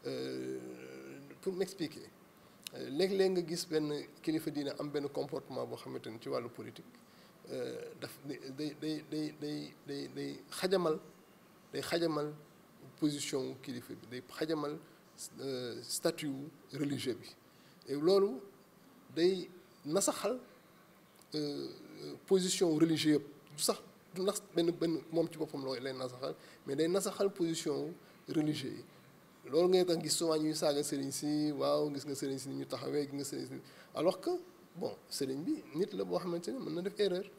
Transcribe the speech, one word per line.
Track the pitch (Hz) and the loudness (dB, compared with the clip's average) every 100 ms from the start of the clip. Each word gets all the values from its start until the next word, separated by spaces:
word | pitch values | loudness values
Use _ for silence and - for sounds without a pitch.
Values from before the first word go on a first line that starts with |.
| 67 | -6
Euh, | 65 65 65 64 65 64 64 64 65 67 - - - | -6 -4 -4 -4 -6 -8 -12 -12 -12 -12 -14 -16 -6
pour | 190 | -4
m'expliquer, | 185 185 - 156 - - - - - - - - | -2 -4 -2 -6 -6 -16 -20 -20 -20 -20 -18 -14
euh, | 131 127 | -8 -4
léeg-léeg | 139 190 196 190 | 2 2 4 4
nga | 185 165 | 4 0
gis | 170 - | -4 0
benn | 156 151 147 - - | 0 0 -2 -6 -6
kilifa | - 160 160 | 0 0 0
diine | 147 139 - | -2 -2 -4
am | 143 | -2
benn | 143 143 | -2 -2
comportement | 143 139 143 - 127 120 | -2 -2 -4 -6 -6 -4
boo | 120 | -6
xamante | 135 131 123 | -8 -8 -8
ni | 113 | -8
ci | 139 | -4
wàllu | 131 120 | -4 -4
politique, | 117 113 - - - - - - - - | -10 -12 -12 -18 -20 -20 -20 -20 -20 -8
euh, | 131 123 117 120 - | -6 -4 -6 -10 -10
daf, | 127 - 143 | -12 -10 -10
day, | 135 135 135 | -10 -10 -6
day, | 151 - 156 151 151 | -6 -4 -4 -4 -4
day, | 151 151 - | -4 -4 -4
day, | 147 151 147 - - | -6 -4 -8 -12 -8
day, | 143 139 | -6 -6
day | 139 143 143 - | -6 -6 -8 -10
xajamal, | - 185 190 170 156 - - - - - - - | -2 2 4 4 2 -2 -20 -20 -20 -20 -20 -8
day | 139 | -6
xajamal | - 170 165 151 151 151 - - - - 135 - | 0 2 4 2 -2 -4 -16 -20 -20 -20 -20 2
position | 151 147 - 139 131 | 2 2 0 0 -2
wu | 131 | -6
kilifa | 139 123 - | -8 -8 -8
bi, | 120 113 | -14 -10
day | 123 127 - | -12 -10 -4
xajamal, | 160 160 147 156 - - - - - - | 0 0 -2 -4 -12 -20 -20 -16 -14 -8
euh, | 135 127 123 110 | -6 -4 -4 -8
statut | - - 170 160 151 | -6 0 0 0 -4
wu | 135 147 - - 139 | -4 -8 -14 -12 -2
religieux | 143 135 123 | 0 0 -2
bi. | 113 - - - - - - - | -4 -8 -20 -20 -20 -20 -20 -6
Et | |
loolu | 139 160 196 202 262 - - - - - - - | 2 6 8 6 2 -10 -20 -20 -20 -20 -20 -10
day | - 180 185 - - - - | 4 4 4 -4 -12 -20 -12
nasaxal, | 143 175 196 - 202 247 - - - - - - - - - | 0 4 4 2 0 -2 -6 -20 -20 -20 -20 -20 -20 -20 -6
euh, | 156 147 143 139 - - - - - - | -4 -2 -4 -8 -10 -16 -12 -12 -12 4
position | 190 185 - 180 151 | 4 6 4 4 8
religieux | 165 156 151 | 6 6 6
yëpp. | 147 - - - - | 4 2 -16 -18 -2
Du | |
sax, | - 196 - - - | 0 0 -6 -20 -12
du | 180 | -2
nas-, | 190 196 - | 0 0 -2
benn, | 170 170 | 2 2
benn | 165 165 156 - | 2 0 0 0
moom | 165 160 | 2 2
ci | 156 | 0
boppam | 156 147 | -4 -2
loo | 131 | -4
lay | 127 131 | -2 -4
nasaxal, | 131 127 123 139 156 - - - | -4 -6 -4 -6 -8 -14 -14 -4
mais | 139 | 2
day | 165 | 4
nasaxal | 190 190 - 196 | 4 2 2 2
position | 190 165 165 165 139 147 175 - - - | 4 0 2 0 0 -2 -6 -16 -20 -2
religieux | 160 151 147 127 | 2 2 0 -4
yi. | 104 - - - - - - - | -8 -12 -20 -20 -20 -20 -18 2
Loolu | 143 180 | 6 8
ngay | 185 | 8
tax | 180 165 | 6 2
gis | 156 156 | 2 2
souvent | 170 156 | 4 4
ñuy | 156 | 2
saaga | 151 156 143 | 2 2 2
sëriñ | 147 143 139 | 0 0 -2
si, | 135 147 151 151 | -2 0 2 2
waaw, | 139 139 147 151 | 2 2 4 2
gis | 139 147 | -2 -4
nga | |
sëriñ | 135 139 135 | -4 -2 -4
si | 135 | -4
ni | 135 | -6
ñu | 135 | -6
taxawee, | 131 135 147 139 | -6 0 0 0
gis | 143 | -4
nga | |
sëriñ | 139 139 131 | -4 -6 -6
si. | 135 - - - | -8 -12 -20 -10
Alors | - 160 185 | 2 2 2
que, | - 359 - - - 170 | -2 -2 -6 -20 -18 -6
bon, | - 101 - | -6 -6 -10
sëriñ | - 131 135 | -4 -2 -2
bi | 190 311 - | -2 -4 -4
nit | 143 208 | -2 -2
la | 190 | -2
boo | 185 175 | 0 0
xamante | 175 170 185 | 0 -4 -4
ne | 262 | -6
mën | 202 | -4
na | 165 | -4
def | 185 190 | -4 2
erreur. | 202 180 202 | 2 2 -4